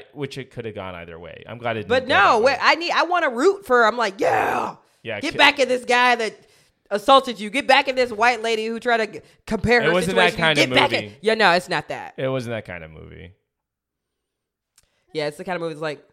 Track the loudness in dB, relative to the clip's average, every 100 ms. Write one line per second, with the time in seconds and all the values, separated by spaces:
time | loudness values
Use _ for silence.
0 | -10 -10 -10 -10 -14 -12 -10 -10 -10 -12
1 | -14 -16 -16 -18 -16 -8 -4 -4 -2 -2
2 | 2 2 4 4 2 2 2 2 0 -2
3 | 0 0 0 2 2 2 2 4 4 2
4 | -4 -2 0 0 0 -2 -6 -10 _ _
5 | -10 -8 -6 2 2 4 0 0 0 2
6 | 4 2 -2 -8 _ _ _ _ _ -4
7 | 6 6 6 -6 -4 -4 2 2 2 -2
8 | -2 2 0 2 -2 -2 -4 -4 -2 0
9 | -2 -8 -20 _ -8 -4 2 4 4 2
10 | 2 4 2 4 2 2 2 2 2 0
11 | -6 -6 -2 2 4 4 0 -6 -6 -10
12 | -12 -6 -4 -4 -6 -8 -10 -14 -14 -18
13 | -20 -20 -20 _ _ _ _ _ _ _
14 | _ _ _ _ _ _ _ _ _ _
15 | _ -6 -6 -6 -8 -6 -6 -6 -8 -8
16 | _